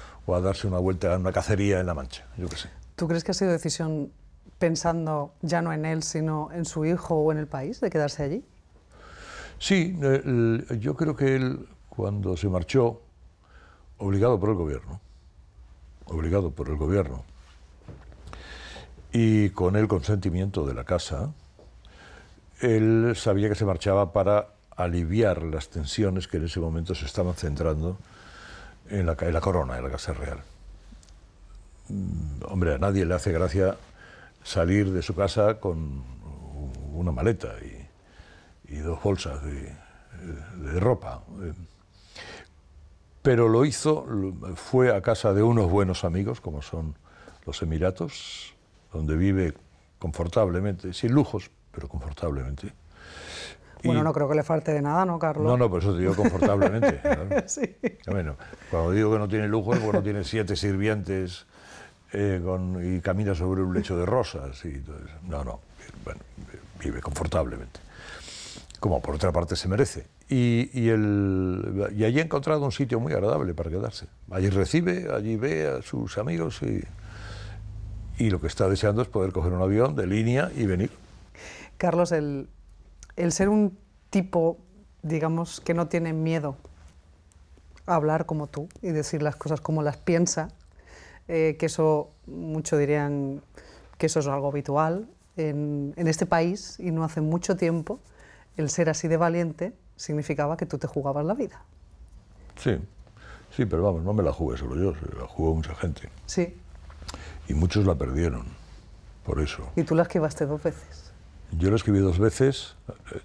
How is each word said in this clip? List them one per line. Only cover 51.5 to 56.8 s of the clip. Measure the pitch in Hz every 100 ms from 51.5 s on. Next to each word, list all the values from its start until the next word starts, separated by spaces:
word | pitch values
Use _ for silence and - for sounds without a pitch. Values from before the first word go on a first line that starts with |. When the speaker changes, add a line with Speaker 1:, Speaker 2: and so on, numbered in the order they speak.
| _ _
Speaker 1:
pero | - 69
confortablemente. | - 73 73 82 69 64 69 - - - - - - - - - - - -
Speaker 2:
Bueno, | 120 151
Speaker 1:
Y |
Speaker 2:
no | 156
creo | 151 139
que |
le | 151
falte | - 160 -
de | 151
nada, | 143 160
¿no, | 185 170
Carlos? | 160 147 151
Speaker 1:
No, | 123
no, | 120
por | 90
eso | 101
te | 87
digo | 92
confortablemente, | 95 104 90 277 98 - 208